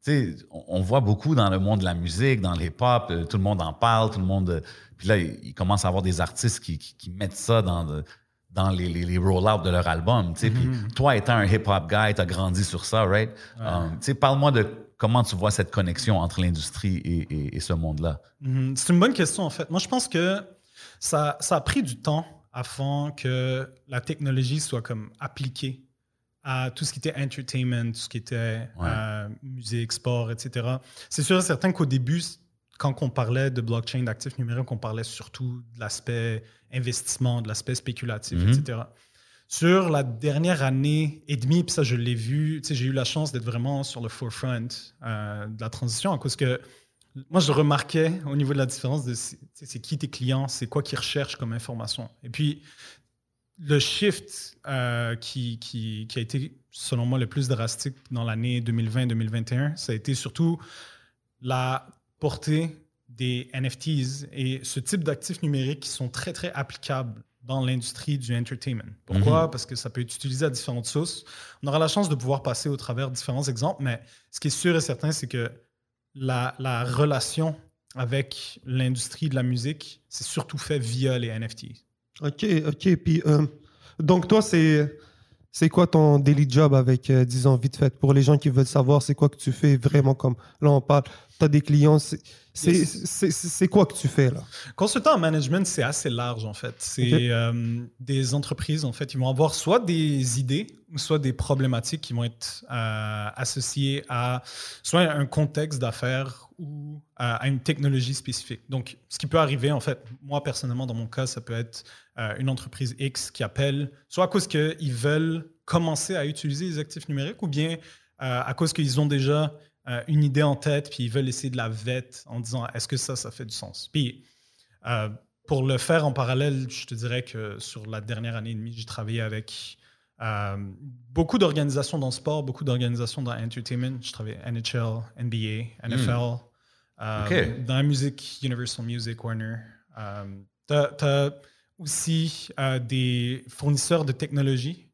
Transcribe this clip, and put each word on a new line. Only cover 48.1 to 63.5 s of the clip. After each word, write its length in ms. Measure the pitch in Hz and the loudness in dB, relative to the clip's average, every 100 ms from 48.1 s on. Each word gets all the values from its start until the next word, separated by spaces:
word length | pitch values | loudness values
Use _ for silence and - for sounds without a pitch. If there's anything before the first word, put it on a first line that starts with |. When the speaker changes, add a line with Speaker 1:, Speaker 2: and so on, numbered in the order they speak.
| 185 147 | 0 -2
Speaker 2:
au 80 | 143 | 0
niveau 180 | 135 | 2
de 60 | 139 | 2
la 80 | 131 | 0
différence 360 | - 127 147 | 0 -2 -2
de 120 | 123 117 | -2 -6
c'est, 220 | - - | -8 -12
tu 100 | - - | -20 -20
sais, 100 | 139 | -14
c'est 140 | 123 | -14
qui 180 | - 151 | -6 -6
tes 120 | 151 | -4
clients, 380 | - 123 131 135 | -4 0 0 0
c'est 200 | - 113 | -4 -2
quoi 160 | 151 | -2
qu'ils 160 | 139 - | -2 -4
recherchent 380 | - 147 139 - | -2 -2 -4 -6
comme 160 | 117 | -6
information. 540 | 117 - 117 110 - 113 _ | -6 -6 -8 -6 -8 -10 _
Et 60 | 123 | -12
puis, 320 | 120 151 151 - - - - _ _ _ _ _ _ | 0 0 0 -12 -20 -20 -20 _ _ _ _ _ _
le 220 | 151 147 | 2 2
shift, 800 | - - 202 - - - - _ - | 2 0 0 0 -8 -14 -14 _ -6
euh, 480 | 135 123 120 117 117 | -2 0 0 -2 -4
qui, 420 | - 135 120 113 | -8 -6 -6 -8
qui, 480 | - 120 110 107 110 | -10 -8 -6 -6 -8
qui 100 | - | -6
a 20 | |
été, 360 | 113 139 147 - _ | -4 -4 -6 -12 _
selon 340 | - - 123 120 | -12 -4 -2 0
moi, 120 | 131 | 0
le 100 | 117 | 0
plus 200 | 143 131 | -2 0
drastique 480 | 123 113 - 143 131 _ | 0 -2 -4 -8 -10 _
dans 140 | 123 117 | -4 -2
l'année 340 | 110 120 123 | -2 -2 -2
deux 140 | 117 | 0
mille 160 | 113 113 | 0 0
vingt, 180 | 117 127 | 0 0
deux 80 | 113 | 0
mille 140 | 110 | -2
vingt 200 | 117 113 | -2 -2
et 60 | 123 | -2
un, 200 | 147 151 | -2 -4
ça 160 | - | -6
a 20 | 110 | -4
été 180 | 120 | -2
surtout 460 | 131 - - 165 165 - - - - _ _ _ _ | -4 -4 0 0 0 -8 -20 -20 -20 _ _ _ _
la 460 | 127 127 127 - - - _ _ | -4 -2 0 -4 -8 -20 _ _
portée 560 | 151 - - 151 160 151 _ _ _ | -4 -2 0 0 0 -8 _ _ _
des 420 | 117 127 123 127 | -6 -4 -4 -6